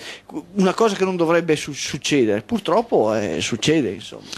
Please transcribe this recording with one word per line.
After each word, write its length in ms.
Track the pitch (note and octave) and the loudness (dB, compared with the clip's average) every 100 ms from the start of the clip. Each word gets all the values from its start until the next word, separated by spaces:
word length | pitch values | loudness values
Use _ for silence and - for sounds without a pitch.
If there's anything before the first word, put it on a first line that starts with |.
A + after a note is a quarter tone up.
| - - - D#3+ - G3 | -8 -18 -14 -14 -8 0
una 180 | F#3 | 2
cosa 200 | F3 A3+ G3 | 4 2 2
che 80 | |
non 120 | F#3+ F#3 | -2 0
dovrebbe 400 | D#3+ E3+ E3+ D3+ | 2 2 2 0
su-, 160 | - | -2
succedere, 720 | C#3 - D3+ - D3 A2+ G#2 | -8 -8 -6 0 2 4 2
purtroppo, 720 | - A3+ - F3+ A3+ G3 A2 | -2 -4 0 0 2 2 2
eh, 260 | A2 G#2 D#2+ | 0 -2 -2
succede, 520 | F2+ A#2 - D#3+ A2+ | -4 -2 0 2 0
insomma. 320 | G2 - G#2+ G#2 | -4 -12 -18 -16